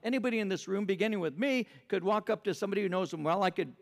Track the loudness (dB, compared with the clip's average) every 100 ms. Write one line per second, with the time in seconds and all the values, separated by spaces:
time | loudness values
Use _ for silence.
0 | -2 0 0 0 0 -2 -2 -2 0 2
1 | 0 0 -2 0 0 2 -2 -8 -4 -2
2 | 2 0 0 -2 -2 -4 -2 0 0 0
3 | -2 -2 0 2 2 0 -4 -6